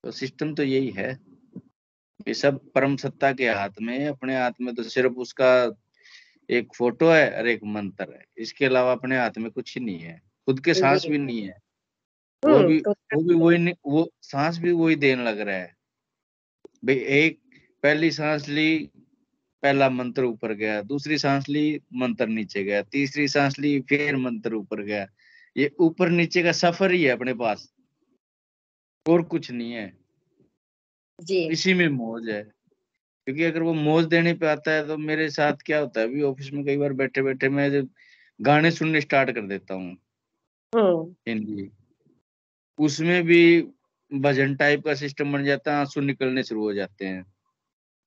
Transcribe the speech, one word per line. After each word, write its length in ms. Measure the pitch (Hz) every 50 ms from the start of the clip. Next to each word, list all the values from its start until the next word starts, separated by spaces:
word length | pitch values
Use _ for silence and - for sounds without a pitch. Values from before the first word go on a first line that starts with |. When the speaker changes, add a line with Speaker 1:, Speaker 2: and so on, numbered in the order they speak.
| -
Speaker 1:
तो 80 | 123
system 440 | 113 - 135 131 _ - 156 156 151
तो 80 | 151 147
यही 260 | 135 135 131 135 123
है, 300 | 95 98 101 123 131 - _ _ - _ _ _ _ - _ _ _ _ _ _ _ _ _ _ _ _ -
ये 60 | - 117
सब 380 | - - 143 139 131 _ -
परम 240 | _ 135 131 139 139
सत्ता 380 | 123 - - - _ 147 139 131
के 160 | 131 131 117
हाथ 200 | 107 98 101 101 104 110
में 180 | 110 117 123 135
है, 60 | 143
अपने 320 | 151 139 135 131 131 131
हाथ 140 | 131 127 123 110 _
में 140 | 123 123 117
तो 80 | 123 113
सिर्फ 280 | 113 - 131 127 127
उसका 640 | 120 127 123 113 - - 127 127 127 127 123 113 107 _ _ _ _ _ _ - - - _ _ _ _ _ -
एक 260 | - 123 113 - -
photo 340 | - 120 123 110 - 160 165
है 280 | 165 156 143 113 95
और 100 | 107 113
एक 160 | 120 117 104 107
मंत्र 500 | 104 104 107 101 92 92 - 95 - -
है, 120 | - - _ _
इसके 280 | - 113 110 - - 143
अलावा 260 | 131 127 127 127 127
अपने 260 | 127 113 - 131 135
हाथ 140 | 131 123 110 -
में 140 | 113 113 113
कुछ 260 | - - 113 - -
ही 80 | 123 127
नहीं 140 | 113 90 82
है, 220 | 82 85 82 82 _ _ _ _ _
खुद 140 | - 131 131
के 140 | 143 170 160
सांस 280 | 185 180 165 139 -
Speaker 2:
जी। 80 | - 160
Speaker 1:
भी 80 | 151
नहीं 240 | 143 143 135 120 113
है, 160 | 101 95 90 - _ _ _ _ _ _ _ _ _ _ _ _ _ _ _ _ -
वो 120 | 302 294
Speaker 2:
हम्म, 100 | 247 190
Speaker 1:
भी, 140 | 170 156 156
Speaker 2:
तो 100 | - 202
Speaker 1:
वो 300 | 202 _ _ _ 214 -
भी 120 | 165 175 175
वही 240 | 165 165 170 170
नहीं, 180 | 170 170 175 175 _ _
वो 240 | 143 143 156 170 - _ _
सांस 360 | - - - 139 147 165 170
भी 140 | 170 165 175
वही 240 | 175 165 165 165 160
देने 280 | 147 143 135 131 127 123
लग 160 | 117 107 104
रहा 160 | 107 101 95
है। 200 | 92 90 87 _ _ _ _ _ _ _ _ _ _ _ _ _ _ _ _ _ _ _ - _ _ -
भाई, 100 | 120 139
एक 440 | 131 110 135 139 143 160 160 156 _ _ _ _ - _ _ _ _ -
पहली 280 | 143 151 151 165 160
सांस 360 | 143 151 151 151 156 151 143 147
ली, 400 | 143 151 156 156 160 156 143 - _ - _ _ _ _ _ _ _ _ _ _ _ _
पहला 280 | - 139 139 139 135 135
मंत्र 340 | 127 127 127 123 117 135 127
ऊपर 300 | 123 113 107 - 110 110
गया, 280 | 101 110 107 107 104
दूसरी 360 | 101 104 143 143 143 147 156
सांस 320 | 143 - 143 139 139 139 -
ली, 320 | 143 151 151 151 151 - _ _ -
मंत्र 340 | 123 127 123 113 101 123
नीचे 360 | 110 110 110 107 92 - 104 95
गया, 180 | 98 101 104
तीसरी 460 | 101 _ - 139 143 135 139 147 147
सांस 320 | 139 - 147 139 139 139 -
ली, 220 | 139 147 143 139
फिर 340 | 127 - 143 143 147 147 143
मंत्र 380 | 131 127 127 120 110 110 117 113
ऊपर 300 | 110 98 - 110 104 101
गया। 240 | 104 107 104 98 98 _ _ _ _ _ - - _ _
ये 140 | 127 139 143 _ -
ऊपर 300 | 175 165 165 - 185 175
नीचे 340 | 180 170 170 170 - 180 165
का 80 | 170
सफर 400 | 160 - - 170 170 - 196 190
ही 120 | 180 180 156
है 60 | 131
अपने 240 | 123 113 123 127 123
पास, 400 | 113 120 110 104 101 - _ _ _ _ _ _ _ _ _ _ _ _ _ _ _ _ _ _ _ _ _ _ _ _ _ _ _ _ 156
और 120 | 170 170
कुछ 300 | 165 170 170 156 135 -
नहीं 200 | 123 120 117 117
है। 260 | 120 117 104 92 87 _ _ _ _ _ _ _ _ _ _ _ _ _ _ _ _ _ _ _ _ _ _ _ _ -
Speaker 2:
जी। 300 | 170 170 196 185 165 156
Speaker 1:
इसी 220 | 165 160 - 185 185
में 140 | 180 175
मौज 420 | 156 139 127 117 113 113 117 113 113
है, 140 | 107 104 107 107 _ _ _ _ _ _ _ _ _ _ _ _ _ _ _
क्योंकि 180 | 135 131 151 165
अगर 180 | 165 156 165
वो 120 | 165 170 165
मौज 320 | 156 147 151 156 165 165
देने 280 | 160 170 170 165 170 170
पे 140 | 170 165
आता 240 | 156 151 147 151 156
है, 160 | 156 156 151
तो 100 | 147 156
मेरे 320 | 151 151 151 156 156 160 151
साथ 240 | 143 - 147 147 139
क्या 260 | 139 - - 151 151
होता 220 | 147 127 - 110
है, 60 | 110
अभी 140 | 113 131 147
office 320 | 147 139 131 135 139 135 143
में 120 | 143 139
कई 120 | 143 139
बार 160 | 143 143 143 139
बैठे 280 | 131 139 131 - 135
बैठे 280 | 135 135 131 131 139 135
मैं 220 | 139 143 139 143
जब 180 | 139 143 135 131 _ _ _ _ _ _ _ _ _ -
गाने 300 | 110 135 147 151 160 165
सुनने 300 | 165 - 156 160 156 151
start 300 | 143 - 147 139 135 131
कर 100 | 117 120
देता 320 | 104 95 98 95 _ _ 95
हूँ 240 | 92 92 87 92 - _ _ _ _ _ _ _ _ _ _ _ _ _ _ -
Speaker 2:
हम्म। 400 | 233 214 185 175 160 160 170 185 _ _
Speaker 1:
हिंदी, 420 | 120 113 110 107 104 104 101 98 98 _ _ _ _ _ _ _ _ _ _ _ _ _ _ _ _ _ _ _ _ _ -
उसमें 440 | 151 151 139 151 160 170 175 180 170
भी 440 | 170 170 170 170 170 170 170 151 - - _ _ _ _ _ _ _ 143
भजन 420 | 139 135 143 135 135 139 139 139
type 300 | 135 151 147 147 143 -
का 80 | 156 147
system 400 | 139 147 139 143 - 147 143 143
बन 120 | 139 139
जाता 280 | 143 143 139 _ 151 147
है, 40 |
आंसू 240 | 143 143 143 - 151
निकलने 420 | 139 139 131 _ 135 127 127 131 123
शुरू 180 | - 113 107
हो 120 | 107 107 101
जाते 320 | 101 95 92 _ _ 98
हैं। 280 | 95 95 92 92 95 _ _ _ _ _ _ _ _ _ _ _ _ _ _ _